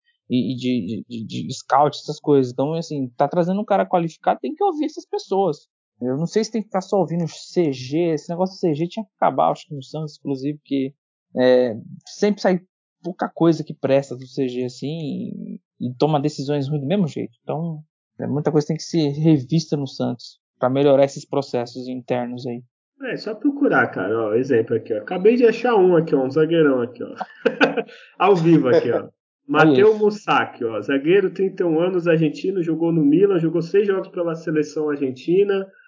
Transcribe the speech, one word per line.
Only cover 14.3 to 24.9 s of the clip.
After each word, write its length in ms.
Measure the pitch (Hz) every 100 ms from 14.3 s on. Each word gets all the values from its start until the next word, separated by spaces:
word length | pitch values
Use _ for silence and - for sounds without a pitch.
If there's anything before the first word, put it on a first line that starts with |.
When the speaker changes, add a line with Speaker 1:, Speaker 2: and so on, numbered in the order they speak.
| - 131
Speaker 1:
G, 160 | 123 127
assim, 220 | 123 139
e, 760 | 165 147 123 - - - - _ -
e 140 | 127 127
toma 220 | 147 151
decisões 480 | 147 147 139 147 135
ruins 140 | 151
do 60 | 135
mesmo 200 | 208 160
jeito. 260 | 123 117 _
Então, 380 | - 143 170 151 - _ _ -
é, 60 | 117
muita 260 | 135 147
coisa 160 | 151 147
tem 100 | 160
que 60 |
ser 260 | - 170 147
revista 680 | 143 160 151 127 165 - 151
no 100 | 135
Santos, 520 | - 123 123 - - _ -
pra 120 | 127
melhorar 340 | 135 143 135 139
esses 200 | 143 -
processos 640 | 139 135 123 120 127 127
internos 600 | 127 123 123 120 123 123
aí. 160 | 120 123 _ _ _ 262
Speaker 2:
É, 60 | 196
só 180 | 208 220
procurar, 520 | 294 277 277 135 117
cara, 300 | - 95 113 107
ó, 40 |
exemplo 420 | 110 131 - - 113
aqui, 180 | 113